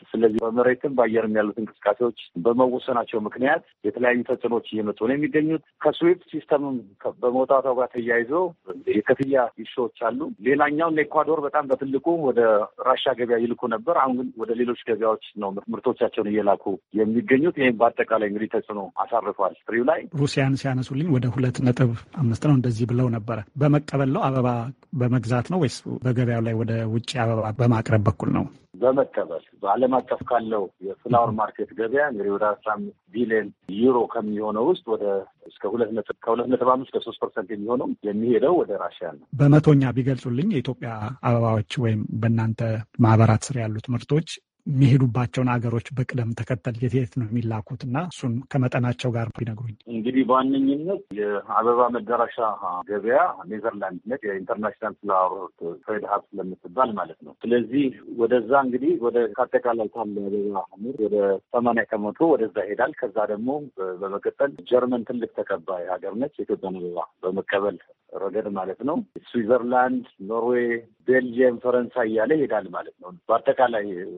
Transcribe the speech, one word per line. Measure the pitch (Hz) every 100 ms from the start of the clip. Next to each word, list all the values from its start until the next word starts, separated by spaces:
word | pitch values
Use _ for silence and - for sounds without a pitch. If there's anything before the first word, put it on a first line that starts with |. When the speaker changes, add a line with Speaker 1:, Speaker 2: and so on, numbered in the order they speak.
| -
Speaker 1:
ስለዚህ | 113 113 107
በመሬትም | 113 117 123 123 151
በአየርም | 127 113 113 110 107
ያሉት | 107 107
እንቅስቃሴዎች | 107 - 104 104 120 - - 87
በመወሰናቸው | 101 120 127 123 - 120 110 113
ምክንያት | 104 120 131 - _ _
የተለያዩ | 104 117 123 123
ተጽዕኖች | 117 123 117 117 -
እየመጡ | 107 104 101
ነው | 110
የሚገኙት። | 139 151 151 156 160 _ -
ከስዊፍት | 151 151 170 175 -
ሲስተምም | 156 - 147 143 127 98 101
ከ-፣ | 107 -
በመውጣቷ | 123 127 131 135 131
ጋር | 123 123
ተያይዞ | 123 117 117 117 160 180 170 - 90 -
የክፍያ | 104 - 131 135 135 117 -
ኢሹዎች | 113 - 117 -
አሉ። | 117 123 151 110
ሌላኛው | 113 143 147 147 165 156
ኢኳዶር | 147 151 147 156
በጣም | 143 151 139
በትልቁ | 131 135 135 165 170
ወደ | 139 120 117 104 107 -
ራሻ | 123 131 143
ገበያ | 120 117 117
ይልኩ | 117 117 120
ነበር። | 110 117 170
አሁን | 135 127
ግን | 127 113
ወደ | 110
ሌሎች | 117 120 117
ገበያዎች | - 107 110 107 - 104
ነው | 98 98 -
ምርቶቻቸውን | 110 127 113 110 - 104
እየላኩ | 104 101 95 - 92 _
የሚገኙት። | 101 110 117 104 131 170 156
ይህም | 127 110
በአጠቃላይ | 120 - 113 110 104
እንግዲህ | 104 107
ተጽዕኖ | 110 - 104 92 -
አሳርፏል | 98 113 101 98 92 82
ፍሪው | - 113
ላይ። | 123 170 -
Speaker 2:
ሩሲያን | 151 143 - 135 135
ሲያነሱልኝ | 139 127 123 135 175
ወደ | 127 123
ሁለት | 123 127 -
ነጥብ | 127 123 123 117 - -
አምስት | 120 110
ነው | 151
እንደዚህ | 135 123 110 117
ብለው | 120 127
ነበረ። | 113 107 110 104 139
በመቀበል | 147 147 147 139 135
ነው | 165
አበባ | 151 131 123 120 117 - -
በመግዛት | 135 123 127 107 123 -
ነው | 180
ወይስ | 135 - - 120
በገበያው | 123 120 120 117
ላይ | 113
ወደ | 113 113 113 113
ውጭ | 113 - 131
አበባ | 113 113 107
በማቅረብ | 107 120 113 110 110
በኩል | 104 - 110
ነው? | 92 - - _
Speaker 1:
በመቀበል | 92 123 135 127 - 85 80 - -
በዓለም | 98 117 127
አቀፍ | 127 - 117
ካለው | - 120 110 110 92 -
የፍላወር | 95 92 120 120 117
ማርኬት | 107 107 - 104
ገበያ | - 113 135 147
እንግዲህ | 110 101
ወደ | 98 107
አስራ | 101 107
አምስት | 104 101 - _
ቢሊዮን | 107 113 110 101 - -
ዩሮ | 101 123 123 107
ከሚሆነው | 117 107 104 107 107 135
ውስጥ | 185 -
ወደ | 107 101 98 95 _ -
እስከ | - 101
ሁለት | 117 107
ነጥብ፣ | 110 - -
ከሁለት | - 117 123
ነጥብ | 127 127
አምስት | 127 127
ከሶስት | 110 117 -
ፐርሰንት | 117 113 92
የሚሆነው | 104 104 123 160 -
የሚሄደው | 208 202 117 110 135 175
ወደ | 107 95
ራሽያ | 87 - 87
ነው። | 73 - 123
Speaker 2:
በመቶኛ | 143 151 151 143 131
ቢገልጹልኝ | 123 127 127 131 120 202
የኢትዮጵያ | 156 127 123 120 110 107 131
አበባዎች | 127 117 117 110 - -
ወይም | 117 107 - 110
በእናንተ | 113 113 113 113 113 110 110 -
ማህበራት | 113 110 110 107
ስር | - 123
ያሉት | 110 104 -
ምርቶች | 120 - 147 156 - _ _ -
የሚሄዱባቸውን | 135 135 135 127 127 120 - 127
አገሮች | 123 117 117 -
በቅደም | 131 127 131 113
ተከተል | 117 113 120 127 113
የት | 123
የት | 131 123
ነው | 131 110
የሚላኩት | 120 110 110 - 131
እና | 131 131
እሱን | 180 - 131 117 -
ከመጠናቸው | 139 123 131 120 120 127
ጋር | 117 113
ቢነግሩኝ። | - 113 110 117 104 -
Speaker 1:
እንግዲህ | 117 113 131
በዋነኝነት | 120 127 131 135 135 143 165 202 -
የአበባ | 104 104 101 104 104 113 120 123
መዳረሻ | 120 104 120 113 - 110 98 95 90
ገበያ | 90 104 107 139 175 104 87
ኔዘርላንድ | 107 110 101 98 90
ነች፣ | 107 139
የኢንተርናሽናል | 107 98 92 104 107 - 107 92
ፍላወር | 101 95 92 95 90 - 85 85
ትሬድ | - 107 98
ሀብ | 101
ስለምትባል | - 98 92 92 87 87 127
ማለት | 104 85 -
ነው። | 73 -
ስለዚህ | 113 120 110 135 135 - - 120
ወደዛ | 113 123 107 139
እንግዲህ | 131 123 143 180
ወደ | 117 117 113
ከአጠቃላይ | 104 123 127 120 113 107
ካለ | 117 104 101
አበባ | 98 104 101 98 92 92
ምርት | 113 135
ወደ | 104 104 98 95 -
ሰማንያ | 120 120 113 107
ከመቶ | 110 104 - 165
ወደዛ | 127 110 101
ይሄዳል። | 98 101 131 151
ከዛ | 113 101 104
ደግሞ | 104 123 151 143
በ-፣ | - 95 90
በመቀጠል | 98 101 113 - 139 147
ጀርመን | - 123 123 123
ትልቅ | 110 123 113
ተቀባይ | - 104 95 82 90 87
ሀገር | 90 95 104
ነች፣ | 147
የኢትዮጵያን | - 104 95 95 92
አበባ | 87 87 78 _
በመቀበል | 90 95 - 101 101 90 - _ _
ረገድ | 85 98 101 107
ማለት | 98 92 92
ነው። | 123 135 110 -
ስዊዘርላንድ፣ | - 120 107 127 120 127 127 127 120 -
ኖርዌይ፣ | 98 113 120 123 120 117 117 _
ቤልጅየም፣ | - 131 127 117 127 117
ፈረንሳይ | 123 123 117 123 110
እያለ | 110 113
ይሄዳል | 156 123 107 95
ማለት | 87 82 -
ነው። | 90 90
በአጠቃላይ | - 117 - 131 123 113 101 90 95